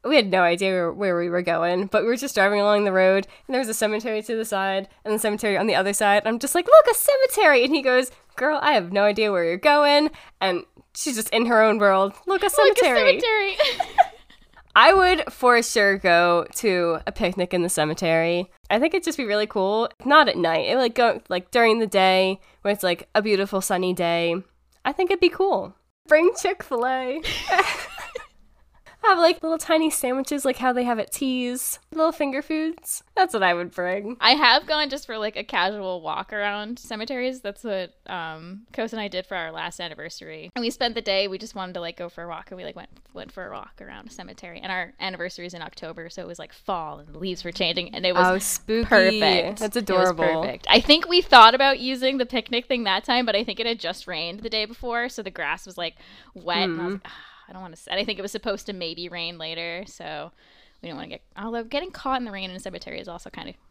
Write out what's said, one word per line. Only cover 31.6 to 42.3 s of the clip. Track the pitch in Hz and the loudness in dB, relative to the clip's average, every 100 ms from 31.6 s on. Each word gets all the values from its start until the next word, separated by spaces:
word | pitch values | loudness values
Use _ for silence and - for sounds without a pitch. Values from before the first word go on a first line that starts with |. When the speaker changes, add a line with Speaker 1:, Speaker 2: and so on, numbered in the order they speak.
| - - _ | -8 -10 _
Speaker 1:
Little | 320 320 | -2 -2
finger | 330 285 262 | 0 -4 -4
foods. | - 311 320 339 - - _ | -6 -4 -4 -8 -10 -12 _
That's | - 370 | 0 0
what | 220 | 2
I | 185 | 0
would | 175 175 | 0 -4
bring. | - 180 196 202 240 | -6 -4 -4 -8 0
Speaker 2:
I | 233 | 2
have | 294 269 262 - | 4 4 2 0
gone | 302 294 | -4 -4
just | 277 - | -8 -10
for, | 220 | -8
like, | 214 - | -8 -8
a | |
casual | 226 214 185 214 190 180 | -6 -2 -2 -4 -8 -8
walk | 156 156 190 | -6 -8 -8
around | 208 202 208 208 240 | -6 -6 -6 -10 -14
cemeteries. | - 220 233 254 254 254 | -12 -10 -8 -6 -6 -8
That's | 202 202 | -12 -12
what, | 233 190 180 _ - | -8 -8 -10 _ -14
um, | 180 160 160 170 196 233 | -12 -10 -14 -16 -20 _
Kos | - 220 | -10 -8
and | 220 | -8
I | 202 | -8
did | 185 | -8
for | - 185 | -8 -10
our | 160 | -8
last | 160 165 - | -8 -10 -10
anniversary. | 175 - 160 - 160 160 160 247 | -14 -12 -16 -16 -18 -18 -14 -8
And | |
we | 233 | -8
spent | - 240 233 | -4 -6 -4
the | |
day, | 214 190 196 | -2 -2 -2
we | 185 | -6
just | 220 | -12
wanted | 208 180 | -12 -12
to, | 175 | -10
like, | 170 170 | -12 -12
go | 175 | -14
for | - | -14
a | |
walk, | 170 | -14